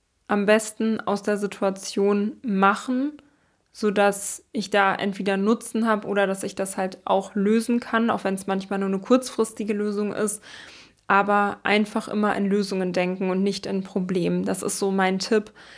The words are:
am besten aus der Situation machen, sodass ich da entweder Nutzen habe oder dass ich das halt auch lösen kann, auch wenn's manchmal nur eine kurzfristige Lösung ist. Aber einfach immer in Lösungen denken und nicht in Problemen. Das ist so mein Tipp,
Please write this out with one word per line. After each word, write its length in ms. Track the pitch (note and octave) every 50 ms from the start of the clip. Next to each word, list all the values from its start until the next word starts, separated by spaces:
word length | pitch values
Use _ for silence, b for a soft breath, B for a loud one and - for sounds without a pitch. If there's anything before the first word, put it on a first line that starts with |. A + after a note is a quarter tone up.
| _ _ _ _ _ -
am 180 | G#3 G3+ G3+
besten 560 | G3 G#3+ A3 A3 - - - A3 A3 A3 G#3+
aus 220 | - - G3+ G3+ G3
der 140 | G#3+ G#3 G3+
Situation 1000 | G#3 G3 - - G#3 G3 F#3+ F#3+ - - - G#3 G3 G3+ G#3 G3+ G3+ G#3 D#4 - -
machen, 720 | B3+ G3+ F#3+ G3 G3 G3+ G3+ - - B3+ B3+ C4+ D4 D4+ D4 b b b b b b b b b _
sodass 760 | - - A3+ G#3 G3 G#3 G3+ G3+ G3 G3 - - - - - _
ich 180 | - B3 G3 -
da 240 | - G3+ G3 G3 F#3
entweder 420 | - - G#3 F#3+ - F#3+ G3+ G3 F#3+
Nutzen 500 | G3 G#3 A#3 - - - - A3 A3+ A3+
habe 200 | G#3+ G#3 G#3 -
oder 180 | G3+ G3+ G3 F#3+
dass 160 | F#3+ F#3+ G3+
ich 120 | G3 -
das 220 | - F#3+ F#3+ - -
halt 220 | F#3+ F#3 F#3 - -
auch 300 | - F#3+ F#3+ F#3+ - -
lösen 440 | G#3 G3 G#3 A3 A3+ A3+ - A#3+ A#3+
kann, 300 | A#3+ - - A3+ A3+ A#3
auch 140 | A3 G3+ -
wenn's 240 | G3 G3 F#3+ - -
manchmal 320 | F#3+ F#3+ F#3+ - G3+ G3
nur 100 | G3 G3
eine 100 | F#3+ F#3+
kurzfristige 720 | G3 - B3 B3+ B3+ - - - A3 A3 - - A3 G3+ A3
Lösung 400 | G3+ G#3 G#3+ G#3 G3+ G#3 G#3 -
ist. 280 | - G#3+ G#3+ - B B B B B B B B B B B B _ _ -
Aber 480 | F#3 G3 G3+ G3+ G3+ G#3 G3+ G3+ G#3 - -
einfach 440 | - G3+ G#3+ G#3+ G#3 - A3+ G#3+ -
immer 280 | - G#3+ G#3 G#3 -
in 100 | - G3+
Lösungen 480 | G3 G3 G#3 G3+ G3 G3 F#3+ F#3 F#3 F3+
denken 380 | F#3+ F3+ F3+ F#3 F#3 G3 F#3
und 100 | F#3 F#3
nicht 240 | G3 G3+ G3 - -
in 160 | G3+ G3 F#3+
Problemen. 640 | F#3+ - - G3+ F#3 F3+ F#3+ F#3 F3 F3 F3 F3+ F#3
Das 160 | G3 F#3+ F3+
ist 160 | - - - -
so 140 | G3+ G3
mein 260 | F#3+ F#3+ F#3+ F#3 F#3+ F#3+
Tipp, 340 | - - A3+ G#3+ G#3 - B B B B B